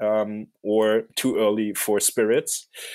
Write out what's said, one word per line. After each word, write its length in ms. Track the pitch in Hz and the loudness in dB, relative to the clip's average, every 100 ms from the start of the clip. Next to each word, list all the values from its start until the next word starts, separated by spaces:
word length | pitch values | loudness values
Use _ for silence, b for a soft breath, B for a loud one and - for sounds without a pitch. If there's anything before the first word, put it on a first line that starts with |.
um, 460 | 107 107 107 107 107 _ | -2 0 -2 -6 -12 _
or 400 | 101 107 107 110 113 | 0 2 4 2 0
too 240 | - 131 110 | -4 -2 2
early 340 | 107 104 107 | 2 2 -2
for 280 | 98 - 104 | -2 0 0
spirits. 640 | - - 107 123 - - - B B | 0 0 2 2 0 -8 -10 B B